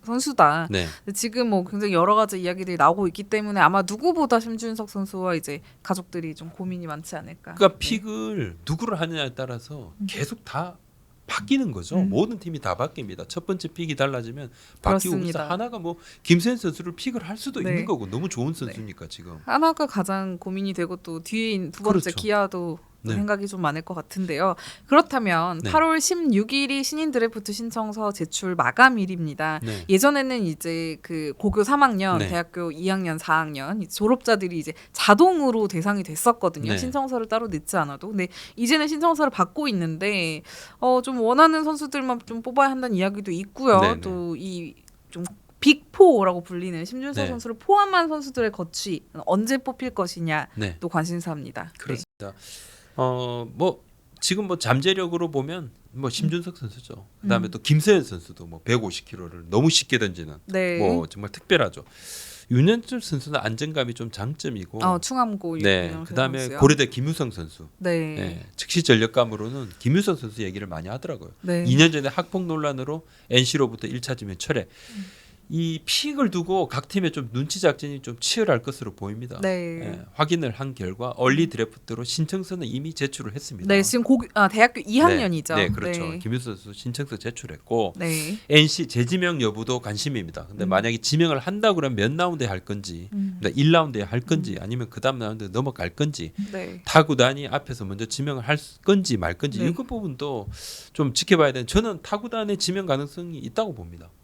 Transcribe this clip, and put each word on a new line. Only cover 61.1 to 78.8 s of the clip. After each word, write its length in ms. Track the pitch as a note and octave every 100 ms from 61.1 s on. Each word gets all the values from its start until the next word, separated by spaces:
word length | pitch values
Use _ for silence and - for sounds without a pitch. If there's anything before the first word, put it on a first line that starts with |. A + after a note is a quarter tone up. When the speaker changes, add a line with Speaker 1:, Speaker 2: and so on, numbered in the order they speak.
| - G2+
Speaker 2:
특별하죠. 520 | - - F3 G#2+ - - - - - - - -
윤현철 500 | B2 D#3+ A#3 A3+ B3+
선수는 380 | - D3+ D3 D3
안정감이 540 | G#2+ A2 D3+ D3+ B2
좀 180 | A2+ A#2
장점이고, 680 | - A2 D3+ D3+ A2 F2+ A2
Speaker 1:
어, 160 | F3+ F3
충암고 580 | - C4 A#3+ G3+ E3+ E3
Speaker 2:
네, 260 | G3 F#2 -
Speaker 1:
윤현철 160 | D#3+ E3
Speaker 2:
그다음에 340 | G2+ C3 C3
Speaker 1:
선수요. 200 | B2+ C#3
Speaker 2:
고려대 260 | C#3+ D3 B2+
김유성 440 | - C#3 D#3+ C3
선수. 360 | F#2 D#2+ - D#2 _
Speaker 1:
네. 380 | F3+ E3+ D#3+ D3+
Speaker 2:
네, 300 | F#2+ E2+ - -
즉시 260 | - F3
전력감으로는 840 | E3 A2+ A2+ B2+ A#2 G#2+ A2 C3+ A2+ E2+
김유성 380 | B2 E3+ G3+ D3+
선수 260 | A#2+ G#2
얘기를 240 | G2+ G2 G2+
많이 220 | D#2+ F2
하더라고요. 420 | B2+ - C3+ D#2+ -
Speaker 1:
네. 220 | F#3 F3 E3+
Speaker 2:
이 100 | C3
년 140 | E3
전에 180 | D#3 C3+
학폭 340 | D#3 F3 F#3+ F3
논란으로 600 | D#3 D3 C3 C3 D#3 - _ _
엔씨로부터 580 | B2 B2 D3+ C3 A2+ A2+
일 140 | B2+
차 140 | A#2 B2
지명 220 | G2+ F2+
철회. 300 | - A#2+ D#2+ - - A3
Speaker 1:
음. 100 | F#3 - - _ _
Speaker 2:
이 280 | D#3+ E3 D#3+
픽을 480 | - - D4 C#4+ A#3+
두고 380 | F3 E3+ F#3+ D#3+
각 180 | C3 -
팀의 240 | G3 F3
좀 180 | D#3 A#2+
눈치 260 | A#2+ D3 F#3+
작전이 420 | F3 C#3+ D3 C#3
좀 120 | B2+ A#2+
치열할 400 | - A#3 G#3 B2
것으로 320 | C#3 C#3